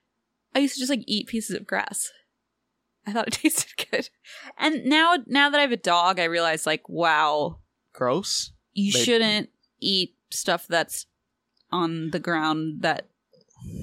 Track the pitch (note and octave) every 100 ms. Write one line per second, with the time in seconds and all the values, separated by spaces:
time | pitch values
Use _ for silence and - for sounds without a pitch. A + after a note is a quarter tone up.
0 | _ _ _ _ _ C4 C#4 C4+ B3+ C4+
1 | - G#3 - A3+ - F#3 G3+ F#3+ - -
2 | - - _ _ _ _ _ _ _ _
3 | - A3+ A3 - D#4 - - - - -
4 | - _ - - - - D4+ D#4 B3+ D4+
5 | E4 F4 A3 C4 C#4+ D4 C#4+ A#3+ F#3 F3
6 | F3 F3+ E3+ E3+ E3 D#3+ - D#3 - D#3+
7 | E3 D3+ D#3 D3+ D3 - _ _ _ -
8 | B2 D3+ G#3 - - - _ - G3+ A#3+
9 | - A#3 A3 G#3+ - _ _ _ - F#3+
10 | F3 _ _ - - F3 - E3+ D#3 -
11 | - _ _ _ _ _ - F3+ E3 E3
12 | D#3+ E3+ E3+ E3 D#3 D#3 D#3+ D3+ E3 D3
13 | - _ _ _ _ _ - -